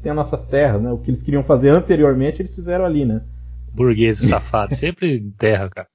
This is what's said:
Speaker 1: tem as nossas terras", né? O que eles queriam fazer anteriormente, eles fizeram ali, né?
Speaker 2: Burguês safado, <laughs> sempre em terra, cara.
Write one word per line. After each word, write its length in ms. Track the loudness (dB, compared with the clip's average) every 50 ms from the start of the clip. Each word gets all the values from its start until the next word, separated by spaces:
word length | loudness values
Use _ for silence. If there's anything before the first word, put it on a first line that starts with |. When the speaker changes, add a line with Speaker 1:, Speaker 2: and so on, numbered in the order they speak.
Speaker 1:
tem 80 | -6 -4
as 40 | -4
nossas 260 | -2 -2 -2 -4 -6 -4
terras", 360 | -2 2 2 2 2 2 0
né? 100 | -2 -2
O 60 | -4
que 120 | -6 -4 -4
eles 120 | -4 -4
queriam 200 | -2 -2 -2 -2
fazer 280 | 2 2 2 4 6 6
anteriormente, 720 | 6 6 4 2 2 4 4 4 4 2 0 -2 -2 -4
eles 120 | -10 -10 -10
fizeram 300 | -12 -6 -4 -2 -2 -2
ali, 220 | 0 0 0 0
né? 160 | 0 -2 -2 -6 -10 -16 -16 -16 -16 -14 -14 -14 -12 -2
Speaker 2:
Burguês 460 | 2 2 2 4 4 2 2 2 2
safado, 560 | 2 2 2 0 -2 -2 -2 -2 -2 -2 -4
<laughs> 0 |
sempre 400 | -4 -4 -6 -4 _ -2 -2 -2
em 160 | -2 -4 -8
terra, 380 | -8 -2 2 2 2 2 -2 -6
cara. 180 | -8 -12 -16 _